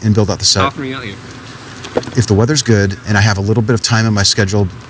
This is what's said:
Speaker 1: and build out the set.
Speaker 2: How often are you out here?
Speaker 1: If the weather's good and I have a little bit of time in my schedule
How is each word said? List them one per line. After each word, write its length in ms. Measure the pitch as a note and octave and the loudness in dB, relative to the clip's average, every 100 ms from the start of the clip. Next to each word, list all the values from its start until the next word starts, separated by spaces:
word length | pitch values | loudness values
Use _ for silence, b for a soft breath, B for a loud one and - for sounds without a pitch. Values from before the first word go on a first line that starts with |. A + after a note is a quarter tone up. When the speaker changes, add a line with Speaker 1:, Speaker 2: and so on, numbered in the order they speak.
| A2 | 0
Speaker 1:
and 80 | |
build 160 | G#2 F#2+ | 2 2
out 80 | F2+ | 0
the 80 | - | 0
set. 140 | G2 | 2
Speaker 2:
How 80 | F#2 | 0
often 160 | - | -2
are 20 | C3 | -8
you 100 | C3+ | -8
out 60 | |
here? 120 | A2 G2 - - - - - - - - - C3 | -10 -12 -16 -16 -18 -18 -18 -16 -6 -6 -2 -2
Speaker 1:
If 120 | G#2 | 2
the 80 | G2+ | 2
weather's 260 | A#2+ D3+ | 4 2
good 340 | - G#2 G2 G2 - | 2 4 2 -2 0
and 100 | G#2 | 2
I 40 | |
have 180 | G#2+ G2 | 4 2
a 20 | |
little 220 | G2+ A2 | 0 0
bit 100 | G#2+ | 2
of 80 | A#2 | 0
time 240 | - A2+ A2 | 2 2 2
in 80 | |
my 80 | G#2 | 2
schedule 460 | G2 - G2 G#2 F#2 - | 0 2 2 2 0 -4